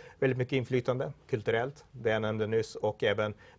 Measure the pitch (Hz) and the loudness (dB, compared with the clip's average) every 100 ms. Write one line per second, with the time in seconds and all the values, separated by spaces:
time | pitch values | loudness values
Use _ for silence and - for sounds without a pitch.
0 | - - 135 127 127 135 123 127 120 123 | -20 -2 0 0 0 -2 0 0 0 -2
1 | 147 - - 110 104 113 127 - - 127 | -4 -8 -6 -2 0 0 0 -6 -18 -4
2 | 113 110 110 110 107 113 110 - 107 104 | 0 2 0 -2 0 0 -2 -2 -4 0
3 | 110 101 107 104 - | 2 2 0 -4 -16